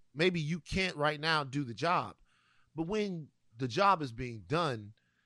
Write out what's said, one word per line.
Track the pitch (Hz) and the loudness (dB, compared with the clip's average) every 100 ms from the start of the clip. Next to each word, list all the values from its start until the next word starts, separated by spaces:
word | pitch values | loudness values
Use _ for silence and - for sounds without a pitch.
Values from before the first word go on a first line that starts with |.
| _ | _
Maybe | 139 175 175 | 2 2 4
you | 147 170 | 0 -4
can't | - 190 185 147 | -2 0 0 2
right | 147 151 | 0 2
now | 156 160 139 | 2 2 2
do | 143 | -2
the | 135 | -4
job. | 104 156 175 110 80 _ _ _ _ _ 147 | -2 0 2 0 -8 _ _ _ _ _ -6
But | 165 | -2
when | 214 208 175 143 _ _ 113 | 0 -2 -4 -10 _ _ -6
the | 131 | -4
job | 117 202 185 | 2 4 4
is | 143 | 0
being | 113 127 113 87 | -6 -8 -8 -2
done, | 151 165 117 104 107 _ _ | 0 0 -2 -8 -18 _ _